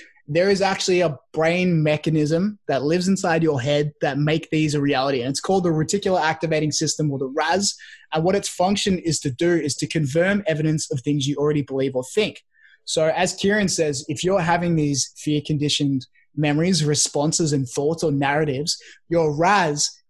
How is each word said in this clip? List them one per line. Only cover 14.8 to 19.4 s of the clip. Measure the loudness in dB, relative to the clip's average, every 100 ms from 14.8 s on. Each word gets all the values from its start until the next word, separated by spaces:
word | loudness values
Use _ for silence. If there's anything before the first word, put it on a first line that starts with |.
| 0 -2 -6 -6
fear | -4 -2
conditioned | -2 -2 -2 0 0 -2 -4 _ _ -2
memories, | 0 2 2 2
responses, | 0 0 0 -2 -2 0 0
and | 0 -2
thoughts | -2 -2 0
or | 0
narratives, | 0 0 0 0 -2 -4 -8 -12 -20 -2
your | 0 0
ras | 2